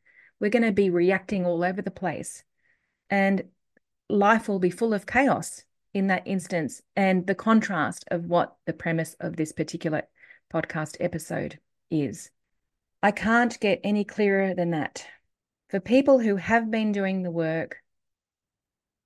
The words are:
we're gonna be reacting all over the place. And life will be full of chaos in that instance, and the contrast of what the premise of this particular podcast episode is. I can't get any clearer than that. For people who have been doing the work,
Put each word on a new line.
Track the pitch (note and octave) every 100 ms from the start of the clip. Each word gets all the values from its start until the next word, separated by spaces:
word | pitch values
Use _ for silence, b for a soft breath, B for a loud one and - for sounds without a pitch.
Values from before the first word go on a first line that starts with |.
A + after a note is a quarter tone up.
| b b b -
we're | G#3
gonna | A#3 A3+
be | G3 G3
reacting | F3 F3+ F#3+ F#3 G3
all | F3 E3+
over | F3+ F#3+
the | F#3+
place. | - F3+ - - - _ _ _ _ _ _ -
And | G3+ G3 F#3+ - _ _ _ _ _ -
life | G#3 G3+ A3+ -
will | G3
be | F3+
full | F3+ A3+
of | G3+ -
chaos | B3 C4+ D3+ - - - _ _
in | G3+ G3
that | F3+ -
instance, | F#3+ E3 F3 C#3 - _ G3+
and | F#3+ F#3 F#3
the |
contrast | F#3+ A3+ A3 G#3+ E3+ C3 - -
of | F3
what | E3+ F3 - -
the | -
premise | D#3+ E3+ E3 D#3+ -
of | E3+ D#3+
this | D#3
particular | - D#3 E3+ D#3+ D3+ - b b b _
podcast | E3 - D#3+ D3+ -
episode | F3 D#3+ - E3+ - - _ _ _
is. | D#3 C3 - - _ _ _ _ _ _ _
I | G#3
can't | G#3 G#3 A#3 A#3+ -
get | G3+ F3+
any | G3+ G#3
clearer | G3+ - G3+ G3 F#3+
than | F3+ E3+
that. | D#3+ - - - - _ _ _ _ _
For | G3
people | F#3 B3+ C#4 C4
who | A3+ G3
have | E3+ A#3 A3+
been | A3 G#3+
doing | G3+ F#3+ F#3+
the | F3+
work, | E3 D#3+ E3 - - _ _ _ _ _ _ _ _ _ _ _ _